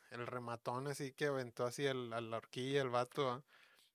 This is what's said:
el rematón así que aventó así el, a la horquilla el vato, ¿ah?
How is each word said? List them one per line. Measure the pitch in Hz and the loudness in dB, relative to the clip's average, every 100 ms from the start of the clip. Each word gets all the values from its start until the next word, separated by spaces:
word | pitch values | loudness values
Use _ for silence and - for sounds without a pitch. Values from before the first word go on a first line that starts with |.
| - | -10
el | 120 117 | -6 -4
rematón | 123 120 117 - 123 143 | -4 -4 -4 -2 -2 -2
así | 135 135 | -2 -4
que | - 147 | 0 2
aventó | 135 120 - 151 | 2 -2 0 0
así | - 143 | 2 2
el, | 127 120 | 2 -2
a | 117 | -2
la | 113 113 | -2 -4
horquilla | - 131 131 139 | -4 -4 2 2
el | 131 | 4
vato, | 123 127 - 135 | 2 2 2 0
¿ah? | 123 - - - - - | 0 -6 -20 -20 -20 -20